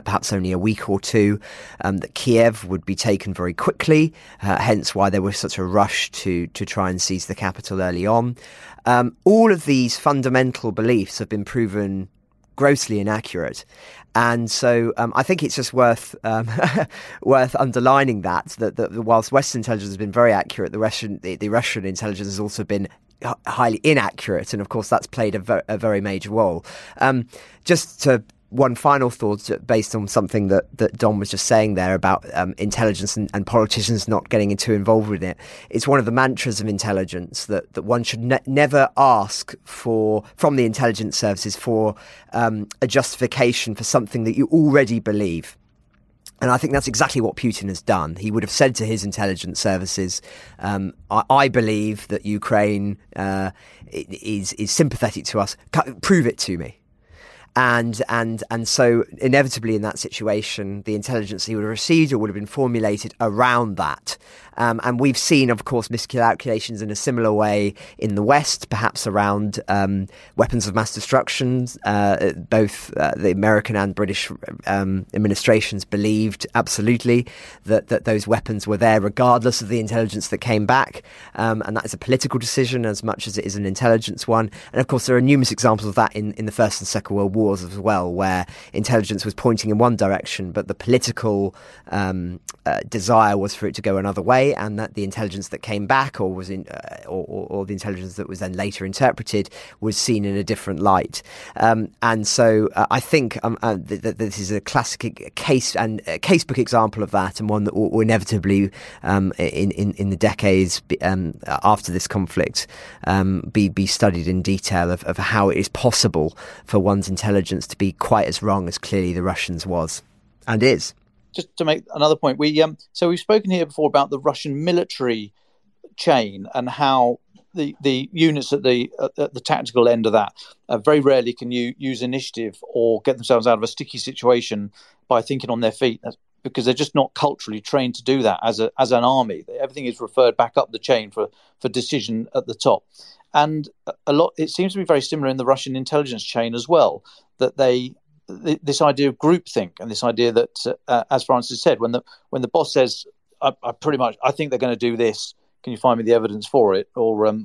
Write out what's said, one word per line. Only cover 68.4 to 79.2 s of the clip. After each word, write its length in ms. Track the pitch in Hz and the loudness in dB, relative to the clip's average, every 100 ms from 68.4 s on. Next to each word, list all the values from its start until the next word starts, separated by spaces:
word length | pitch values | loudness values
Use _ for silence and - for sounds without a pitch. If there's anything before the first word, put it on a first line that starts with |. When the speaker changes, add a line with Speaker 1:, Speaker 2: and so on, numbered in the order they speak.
| 147 - - | 2 -4 -4
Speaker 1:
perhaps 380 | 107 117 - - | -2 -2 -2 -2
around, 520 | 101 101 101 104 98 - | 2 2 0 -2 -6 -2
um, 380 | 101 98 98 95 - - - | 0 0 -2 -6 -12 -8 0
weapons 300 | - 120 101 | 0 0 -2
of 80 | |
mass 180 | 101 110 | -2 -2
destruction. 760 | - - 131 - - 131 127 123 - | -6 0 0 0 -2 0 0 -2 -6
Uh, 480 | - 101 101 98 95 78 - | -2 2 2 2 0 -2 0
both, 440 | 110 104 - - - | 2 2 -2 -8 -2
uh, 160 | 76 62 | 0 2
the 140 | 92 | 0
American 440 | 95 107 107 - | 2 4 2 2
and 200 | 107 101 | -2 -2
British, 360 | 95 101 98 - - - - - | -2 -4 -4 -8 -10 -14 -10 -4
um, 400 | 98 98 95 92 | -2 0 -2 -4
administrations 680 | - 107 101 - 110 - 101 | -2 0 2 4 4 2 -6
believed 640 | - 104 107 107 107 101 - | -4 -2 0 2 0 -4 -4
absolutely 720 | 117 - - 107 120 120 120 120 - - - | -2 -2 0 2 2 4 2 0 -10 -20 -12
that, 240 | - 107 - | 0 0 2
that 160 | 117 | -2
those 240 | - 107 101 | 0 -2 0
weapons 380 | 110 - 107 104 | -2 -2 -6 -2
were 100 | 104 | 2
there 240 | 117 110 | 4 4
regardless 600 | 101 101 | 2 2